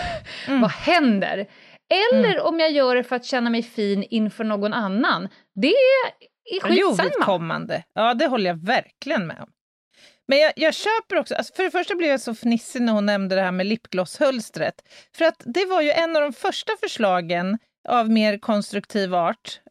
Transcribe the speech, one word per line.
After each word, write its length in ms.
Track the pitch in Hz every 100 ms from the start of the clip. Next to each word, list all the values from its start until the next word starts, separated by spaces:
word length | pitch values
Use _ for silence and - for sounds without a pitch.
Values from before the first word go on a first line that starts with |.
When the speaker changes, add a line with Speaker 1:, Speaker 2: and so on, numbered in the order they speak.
| 719 659
Speaker 1:
<laughs> 320 | - - -
Speaker 2:
Mm. 120 | 269
Speaker 1:
vad 100 | 220
händer?" 760 | - - 349 277 202 175 170 202 - - - - 359 440
Eller 180 | 523 466
Speaker 2:
Mm. 120 | 330 339
Speaker 1:
om 140 | 330
jag 100 | 320
gör 260 | 285 262 247
det 80 |
för 120 | 247 254
att 80 |
känna 260 | 240 254 240
mig 120 | 233
fin 400 | 233 - 208 202
inför 420 | 196 226 214 -
någon 280 | 220 208 208
annan. 560 | 240 208 196 339 190 196 _ _
Det 140 | - 254
är, 380 | 494 523 539 480 - _ _ - 370
är 40 |
skitsamma. 140 | - 277
Speaker 2:
Jo, 120 | 381
vidkommande. 920 | 214 349 539 240 180 165 156 165 - -
Ja, 200 | - 226
det 120 | 240 311
håller 240 | 247 185
jag 160 | 165 175
verkligen 600 | 247 - - 269 302 170
med 100 | -
om. 100 | - _ _ _ _ _ - _ -
Men 100 | 277
jag, 140 | 302 -
jag 180 | 311
köper 420 | - 403 453 - 359
också... 160 | -
Alltså, 200 | - -
för 80 | -
det 80 | 370
första 240 | 370 349
blev 160 | 359 330
jag 100 | 262
så 100 | 240
fnissig 480 | 226 240 233 - 262
när 100 | 240
hon 140 | 214 202
nämnde 280 | 202 190
det 80 | 190
här 100 | 185
med 140 | 180 196
lipglosshölstret. 1080 | 220 - 185 175 - 294 262 - 165 151 - - - _ -
För 80 |
att 180 | 330 -
det 200 | - 277 370
var 140 | 370
ju 80 | 294
en 260 | 311 330 320
av 60 |
de 100 | 294
första 400 | 233 392 359 - 440
förslagen 760 | 403 - 208 180 170 175 185 220 _ _ -
av 220 | 240 220
mer 280 | 226 214 208
konstruktiv 760 | - 208 202 202 - 208 190
art, 460 | 180 170 226 - - -